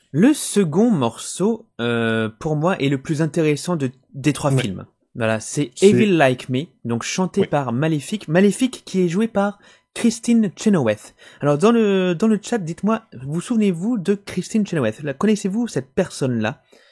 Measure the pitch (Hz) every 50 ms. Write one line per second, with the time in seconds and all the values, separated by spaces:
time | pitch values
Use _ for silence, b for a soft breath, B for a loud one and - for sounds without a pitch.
0 | _ _ - 143 202 285 302 - - - - 202 196 156 143 185 226 247 214 147
1 | 123 117 - - - - - - 175 220 233 - - _ _ - 117 120 117 117
2 | 117 113 113 113 110 110 107 - - 160 156 147 151 180 190 - - 143 139 135
3 | 135 - 160 139 165 151 - 175 160 151 147 139 - 175 180 156 139 123 - _
4 | _ _ - 143 127 151 - - - 147 135 131 117 104 92 92 98 - _ _
5 | _ _ - - 110 110 110 107 - - - 151 147 - - - 190 202 208 -
6 | 220 208 180 160 143 131 127 127 - - 127 127 160 - _ _ - 117 117 117
7 | - - - - 185 180 - 202 185 - - 147 135 123 117 123 156 160 160 147
8 | - - 214 202 - - 151 180 202 208 185 - 262 247 - - - - - 185
9 | 180 175 160 196 226 226 - 196 202 208 202 b b b b b b b - -
10 | - 233 220 - - - 233 226 220 180 - - - 214 202 165 127 110 104 -
11 | - - _ B B B B B - 147 147 143 175 226 240 233 220 202 196 190
12 | 185 180 175 156 220 226 220 190 - - 240 233 170 151 170 - - 208 220 214
13 | - _ - 120 131 139 151 170 - - 247 220 208 196 175 160 180 226 254 220
14 | 160 - 208 196 - - - 185 175 - - 220 202 - 175 156 123 110 110 -
15 | 143 143 135 - - 214 214 202 - 190 190 233 240 214 - 139 131 - - -
16 | 180 - - - 143 127 123 113 107 107 143 _ b b b b b b